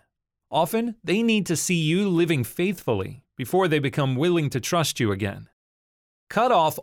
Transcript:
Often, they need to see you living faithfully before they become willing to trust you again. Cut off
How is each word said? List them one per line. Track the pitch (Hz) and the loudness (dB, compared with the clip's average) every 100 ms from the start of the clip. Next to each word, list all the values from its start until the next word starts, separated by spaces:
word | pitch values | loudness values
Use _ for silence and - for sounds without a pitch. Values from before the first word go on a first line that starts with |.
| _ _ _ _ _ | _ _ _ _ _
Often, | 143 170 220 233 214 | -2 0 0 -4 -6
they | 156 190 | -2 0
need | 233 214 180 | 2 2 0
to | 160 | -2
see | - 175 | 0 0
you | 156 175 208 | 2 0 2
living | 170 170 156 | 2 2 0
faithfully | 117 - 180 - - 107 98 123 _ | -2 -2 -2 -2 -2 -4 -4 -10 _
before | - 127 180 185 | -12 -2 0 2
they | 151 | 2
become | 135 - 135 | 0 0 -2
willing | 127 175 170 143 | 0 0 2 0
to | 131 | -2
trust | - 175 147 - | -2 -2 -2 0
you | 113 | 0
again. | 98 101 98 - _ _ _ _ _ _ _ - | 0 -4 -6 -14 _ _ _ _ _ _ _ -6
Cut | - 247 | 0 4
off | 202 156 - | 4 2 0